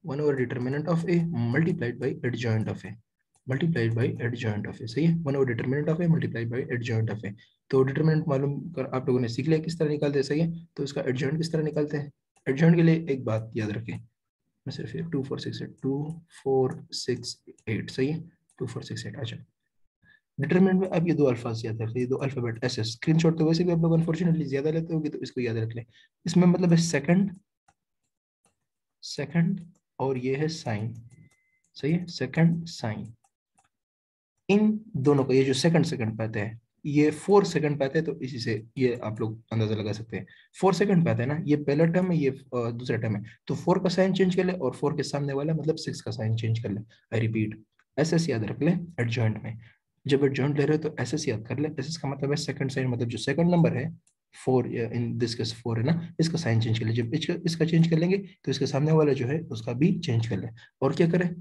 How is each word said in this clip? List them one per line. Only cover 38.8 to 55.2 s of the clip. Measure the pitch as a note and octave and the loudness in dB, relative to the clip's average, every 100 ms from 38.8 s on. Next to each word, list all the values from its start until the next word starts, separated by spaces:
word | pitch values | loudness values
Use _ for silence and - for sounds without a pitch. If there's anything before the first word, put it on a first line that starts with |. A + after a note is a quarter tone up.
| B2+ A#2 | 0 0
आप | G#2+ A2 | -6 -4
लोग | A2 A2 _ | -6 -6 _
अंदाजा | A2+ G#2+ G#2 | -2 0 -2
लगा | G#2 | -4
सकते | G#2 - F#2+ | -6 -8 -10
हैं। | F#2 - _ - | -10 -20 _ 0
Four | F#3 | 2
second | F#3 G3+ F#3 E3 | 4 4 4 4
पे | |
आता | A2+ | 2
है | A#2+ | 0
ना, | D3+ C#3+ | -2 0
ये | D3 | 0
पहला | C#3+ C#3+ E3 | 2 2 4
term | F3+ F#3 | 4 2
है, | D#3+ | 2
ये, | C#3 | 0
अ, | - - B2 A#2 | -2 -6 -4 -4
दूसरा | A#2 B2+ D3 | -4 -4 -2
term | A2+ A2 | -2 -4
है, | - - - | -6 -16 -6
तो | C3 | -4
फ़ोर | - F#3 | 0 2
का | F#3 | 2
sign | F3+ F#3+ | 2 2
change | F#3+ F#3+ F#3 | 4 2 2
कर | F3+ | 0
ले | |
और | F3+ B2+ B2+ | 0 -4 0
फ़ोर | D3 D3+ | -2 -2
के | |
सामने | C3 C#3+ C#3+ | -4 -2 -2
वाला | C#3 D3+ | -2 -2
मतलब | D#3+ D3+ D#3+ | 0 0 -2
सिक्स | - - | -4 -8
का | - | -8
sign | A2+ A2 A2+ | -4 -2 0
change | A2+ A2+ | 0 -2
कर | A#2 | -2
ले। | G2+ A2+ _ _ | -6 -8 _ _
I | A2 | -2
repeat, | A2 A2 G#2 G#2+ _ _ _ - | 0 0 -2 -4 _ _ _ -2
एसएस | D#3+ E3+ E3 | 2 2 0
याद | A#2 G#2+ | -2 -4
रख | - | 0
ले | D3+ E3 - - | 0 0 -4 -4
adjoint | A#2 A2+ A2 G#2 | -2 2 0 0
में, | A2 A2+ - _ _ _ C#3 | -8 -12 -16 _ _ _ 0
जब | C#3 | 2
adjoint | C#3 C3 C3+ D3 | 4 2 0 2
ले | C#3+ | 2
रहे | D3+ | 2
हो | |
तो | D3+ - | 0 -4
एसएस | B2 D3 C#3+ | -4 -2 -2
याद | G#2+ - | -4 -6
कर | B2+ | -4
ले। | D#3 | -4
एसएस | D3+ C3+ - | -4 -8 -6
का | C3+ | -6
मतलब | C#3 C#3 | -4 -2
है | D3 | -2
सेकंड | D#3 C#3 C#3 | -4 -4 -4
sign, | C3+ C3 | -2 -2
मतलब | A#2+ A#2+ | -2 -2
जो | A2+ | -4
सेकंड | - C#3 E3+ | -2 2 4
number | F3 D3+ A#2+ | 6 4 2
है, | D#3 - _ _ _ - | -4 -8 _ _ _ -6
फ़ोर, | - B2+ A#2 A#2+ A2+ | 2 2 2 -4 -4
in | A#2+ A#2+ | -2 -2
this | A#2 | -2